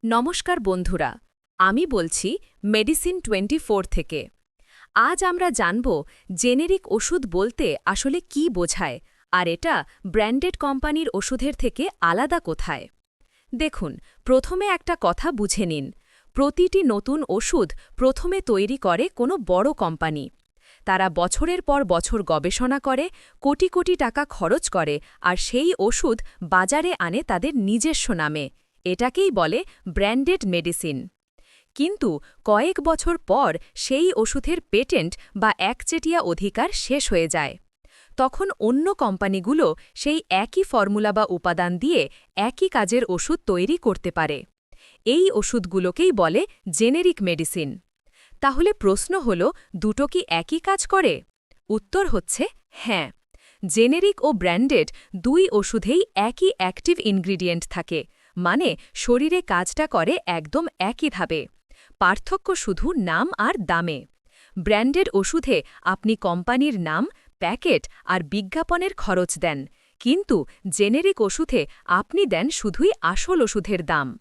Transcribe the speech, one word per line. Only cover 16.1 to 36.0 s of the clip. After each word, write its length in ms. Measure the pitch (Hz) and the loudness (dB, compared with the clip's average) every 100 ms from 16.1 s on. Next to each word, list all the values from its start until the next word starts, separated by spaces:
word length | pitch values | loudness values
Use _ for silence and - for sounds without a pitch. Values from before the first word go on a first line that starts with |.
| _ _ - | _ _ 0
প্রতিটি 440 | 277 285 370 381 | 0 4 2 4
নতুন 340 | 330 208 208 294 294 | 2 0 -2 -4 -2
ওষুধ 400 | 190 - 339 165 - - - | -2 0 0 0 -4 -14 0
প্রথমে 420 | 254 262 349 381 - | 2 2 -2 -2 0
তৈরি 300 | 208 202 269 | 0 2 0
করে 260 | 196 196 330 | 0 2 0
কোনো 200 | - 240 359 208 | 0 -2 -2 2
বড় 220 | 180 233 | 2 2
কোম্পানি। 500 | 311 180 160 160 151 135 _ _ _ _ _ - | 0 -4 -2 -4 -4 -8 _ _ _ _ _ -2
তারা 200 | 185 190 | 2 2
বছরের 480 | 170 180 - 320 359 | 2 0 0 0 0
পর 180 | 349 285 | 2 2
বছর 340 | 240 175 - 220 | 4 0 0 -4
গবেষণা 540 | 190 156 151 - 247 277 | 0 0 0 -2 0 0
করে, 260 | 277 262 339 - - _ | 0 -2 -2 -8 -20 _
কোটি 260 | 269 294 370 | -2 2 2
কোটি 260 | 359 359 359 | 2 2 2
টাকা 260 | 240 254 294 | 0 -2 -6
খরচ 340 | - 165 262 - | -2 0 2 0
করে, 280 | 190 156 147 - _ | -2 -2 -2 -6 _
আর 160 | - 180 | -2 0
সেই 340 | - 240 320 - | 0 0 2 2
ওষুধ 400 | 196 - 311 226 - - 170 | 0 2 0 -2 -4 -12 2
বাজারে 420 | 185 190 285 330 359 | 2 4 2 0 -2
আনে 220 | 170 196 | -2 -4
তাদের 300 | - 185 233 294 | -2 -2 0 0
নিজস্ব 480 | 196 226 311 320 - | 0 0 0 -2 -2
নামে। 320 | 185 151 151 139 _ _ _ - | -2 -2 -4 -8 _ _ _ -6
এটাকেই 440 | 180 247 302 392 | 0 0 2 0
বলে 280 | 220 160 214 370 - - | 2 0 0 -4 -14 -8
ব্র্যান্ডেড 540 | 170 202 240 277 370 202 | 0 0 2 2 0 0
মেডিসিন। 520 | 175 165 170 165 135 185 _ _ _ _ _ _ - | -2 -2 -4 -6 -6 -8 _ _ _ _ _ _ -4
কিন্তু 340 | 302 415 240 151 - _ | -4 0 -2 -2 -8 _
কয়েক 320 | - 208 294 370 | 2 2 2 0
বছর 340 | 302 320 - 339 - | 0 0 0 -2 0
পর 240 | 277 269 151 - - | 2 2 0 -8 -12
সেই 320 | - 262 349 277 | -4 2 2 2
ওষুধের 420 | 220 285 - 339 - | 0 -2 -2 -4 0
পেটেন্ট 420 | 202 262 311 165 - - - | 0 2 0 0 -6 -12 -2
বা 140 | 214 - | 0 0
একচেটিয়া 580 | 185 240 - 330 | -2 -4 -4 -4